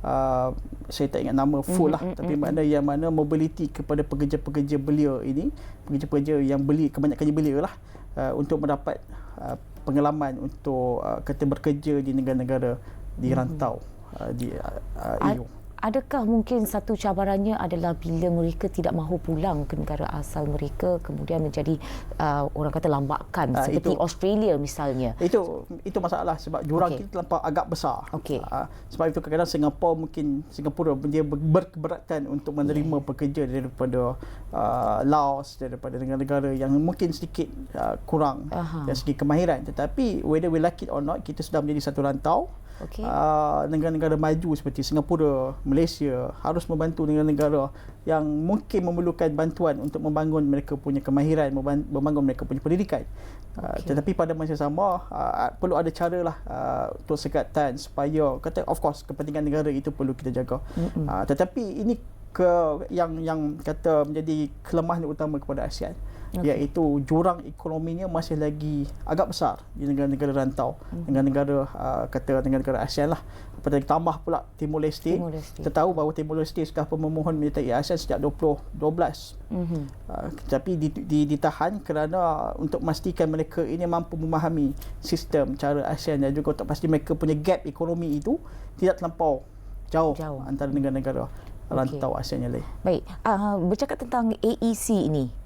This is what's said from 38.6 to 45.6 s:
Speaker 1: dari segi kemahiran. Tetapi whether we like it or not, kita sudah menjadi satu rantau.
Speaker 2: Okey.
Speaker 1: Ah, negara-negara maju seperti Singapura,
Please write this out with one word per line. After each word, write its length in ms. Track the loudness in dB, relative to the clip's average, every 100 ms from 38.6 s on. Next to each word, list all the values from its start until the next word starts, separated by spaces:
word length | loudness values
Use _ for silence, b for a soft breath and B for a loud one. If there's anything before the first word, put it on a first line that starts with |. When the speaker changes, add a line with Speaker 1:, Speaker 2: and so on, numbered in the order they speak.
| -4 -4
Speaker 1:
dari 160 | -2 -2
segi 160 | -2
kemahiran. 480 | 0 2 4 4 2
Tetapi 640 | -2 -4 -2 0 0 0 2
whether 240 | 2 4
we 80 | 4
like 240 | 2 0
it 80 | -4
or 80 | -2
not, 240 | -2 -4
kita 160 | -6 -8 -2
sudah 160 | 0
menjadi 320 | 0 0 0
satu 80 | 0
rantau. 480 | 0 0 2 2 0 -10 B B
Speaker 2:
Okey. 240 | -10 -6
Speaker 1:
Ah, 640 | -2 2 4 4 2 2 2
negara-negara 480 | 2 2 2 2
maju 400 | 4 4 2 2
seperti 320 | 0 -2 -4 0
Singapura, 720 | 0 2 4 4 4 0 -2